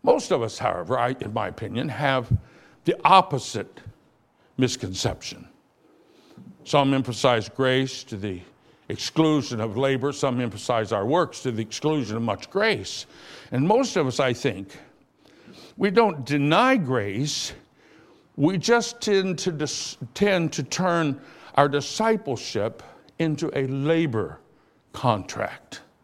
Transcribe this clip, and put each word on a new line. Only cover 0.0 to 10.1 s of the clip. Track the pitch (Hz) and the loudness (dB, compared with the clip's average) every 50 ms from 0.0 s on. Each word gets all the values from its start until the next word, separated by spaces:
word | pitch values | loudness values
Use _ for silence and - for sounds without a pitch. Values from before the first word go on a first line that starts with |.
Most | - - - 302 - - | 4 4 2 2 2 0
of | 196 139 | 0 0
us, | 113 107 - - | 0 -2 -4 -2
however, | - 110 87 87 85 85 127 123 | -2 -2 -2 -2 -2 -2 0 0
I, | 120 123 135 - | 0 0 0 -4
in | - 107 | -8 -6
my | 104 117 104 95 | -4 -4 -4 -4
opinion, | 90 - 113 104 101 117 131 156 | -6 -8 -10 -6 -6 -6 -6 -6
have | 113 104 147 139 135 131 117 - 117 - - - - - - - _ _ _ | -6 -2 0 0 0 0 0 0 -2 -2 -2 -8 -20 -20 -20 -20 _ _ _
the | 170 165 - - | -2 -2 2 4
opposite | - 185 190 185 190 151 131 - - - 107 95 - - - - - - _ _ _ _ _ _ _ _ _ _ _ _ - | 8 8 8 6 6 -2 -6 -4 -4 -6 -6 -8 -8 -14 -20 -20 -20 -20 _ _ _ _ _ _ _ _ _ _ _ _ 0
misconception. | 127 120 - - - 95 92 95 - 104 87 - - - - - - - _ _ _ _ _ _ _ _ _ _ _ _ _ _ _ _ - - - - - _ - | 0 0 0 -4 -6 -8 -6 -4 -4 -4 -4 -4 -10 -14 -14 -14 -18 -20 _ _ _ _ _ _ _ _ _ _ _ _ _ _ _ _ -20 -20 -20 -20 -20 _ -6
Some | - - 143 139 135 139 | 2 2 4 4 4 2
emphasize | 131 127 - 117 - - 131 120 113 104 - | 2 0 -2 -4 2 2 4 4 4 0 -4
grace | - - 135 127 127 131 135 131 - - - | -4 -2 0 2 2 2 0 -2 -6 -12 -12
to | - 113 | -12 -10
the | 98 98 104 92 90 87 - _ _ _ _ _ _ _ - | -8 -6 -6 -6 -8 -12 -18 _ _ _ _ _ _ _ -10
exclusion | - - - - - 151 160 156 151 147 127 - 123 110 | -8 -8 -8 -4 0 2 4 4 4 2 0 -2 -4 -4
of | 110 113 98 | -4 -4 -2
labor. | 117 135 135 139 127 123 147 | 0 0 0 0 0 -2 -4